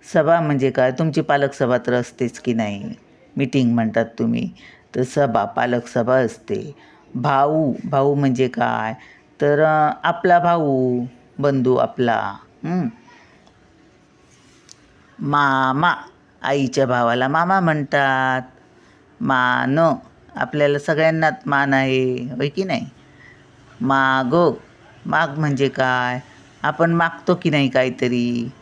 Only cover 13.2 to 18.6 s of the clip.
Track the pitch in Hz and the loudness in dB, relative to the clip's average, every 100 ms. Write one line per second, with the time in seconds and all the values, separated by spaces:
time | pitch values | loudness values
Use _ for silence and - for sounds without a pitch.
13.2 | - _ _ _ _ _ _ _ _ _ | -20 _ _ _ _ _ _ _ _ _
14.2 | _ _ _ _ - - _ _ _ - | _ _ _ _ -20 -20 _ _ _ -10
15.2 | 143 147 143 135 131 131 175 - - _ | -2 2 2 2 0 2 0 0 -8 _
16.2 | _ _ - 143 131 135 131 123 120 123 | _ _ -4 -2 0 0 0 2 2 2
17.2 | 131 160 175 190 170 156 139 143 139 131 | 0 0 2 2 2 0 -2 0 0 0
18.2 | 131 131 127 - | 0 -2 -6 -20